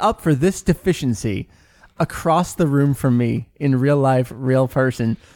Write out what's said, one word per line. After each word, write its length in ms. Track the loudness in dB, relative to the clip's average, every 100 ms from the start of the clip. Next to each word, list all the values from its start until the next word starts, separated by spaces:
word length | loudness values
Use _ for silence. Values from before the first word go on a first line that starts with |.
up 180 | -2 -2
for 140 | 0 2
this 260 | 0 0
deficiency, 840 | 0 0 -2 -2 -2 -4 -4 -6 -8 _ _ _ -14 -6
across 560 | -6 -4 0 0 0
the 140 | 0 2
room 260 | 2 2
from 240 | 2 0 2
me, 300 | 0 -2 -6 -4
in 220 | 0 2
real 180 | 2 2
life, 340 | 2 2 -2 -4
real 320 | 0 2 2
person, 480 | 0 0 0 -2 -4 -8